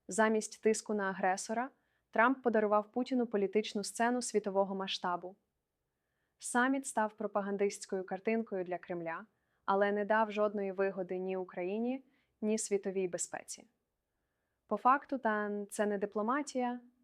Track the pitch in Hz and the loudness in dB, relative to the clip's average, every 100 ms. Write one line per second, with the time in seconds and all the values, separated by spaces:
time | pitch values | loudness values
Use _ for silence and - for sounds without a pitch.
0 | - 190 220 220 214 - 220 220 - 214 | -6 2 4 4 -2 0 2 2 0 -2
1 | 190 190 190 190 - 226 262 _ _ _ | -2 0 0 0 -2 -4 -4 _ _ _
2 | _ - 233 262 247 220 214 208 208 247 | _ 4 4 4 2 2 4 2 0 -4
3 | 247 254 233 208 196 214 214 208 196 - | -2 0 0 0 2 0 0 -4 -6 0
4 | 233 247 240 208 208 190 196 196 190 - | 0 0 0 -2 0 0 0 -2 -4 -4
5 | 185 175 180 202 _ _ _ _ _ _ | -4 -4 -8 -16 _ _ _ _ _ _
6 | _ _ _ _ - 247 254 269 269 - | _ _ _ _ -2 2 2 2 -2 -2
7 | 214 - 208 208 196 202 202 202 - 190 | -2 -2 -4 -2 -2 0 0 0 -6 -6
8 | 185 190 220 226 220 190 175 175 - 175 | -4 -4 0 -2 -2 -6 -4 -6 -6 -8
9 | 165 170 214 _ _ _ - 196 202 202 | -6 -8 -10 _ _ _ 0 4 4 4
10 | 202 214 214 208 208 208 196 190 196 190 | 2 2 2 2 0 0 -4 0 0 0
11 | 185 185 190 190 185 - 180 208 240 262 | -4 -4 -4 -4 -6 -6 -4 -2 -2 -4
12 | - _ _ - 214 220 - 196 196 190 | -8 _ _ -4 -2 0 0 -2 0 -2
13 | 185 175 - - - - - _ _ _ | -2 -4 -6 -10 -12 -16 -18 _ _ _
14 | _ _ _ _ _ _ - 214 247 277 | _ _ _ _ _ _ -6 2 4 4
15 | - 269 220 214 208 208 202 - 208 202 | 0 -2 0 0 -2 -4 -8 -2 0 0
16 | 202 214 220 277 277 254 247 247 - _ | -2 -2 -2 -2 -2 -2 -2 -4 -12 _